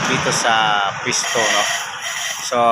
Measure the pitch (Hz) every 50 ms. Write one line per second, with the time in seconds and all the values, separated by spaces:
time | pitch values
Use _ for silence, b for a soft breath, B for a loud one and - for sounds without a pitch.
0 | - - 131 131 - 131 120 - - 120 113 113 110 107 104 101 101 98 95 -
1 | - 123 117 - - - - 120 110 104 104 104 104 - - - - - - -
2 | - - - - - - - - - - 127 120 117 117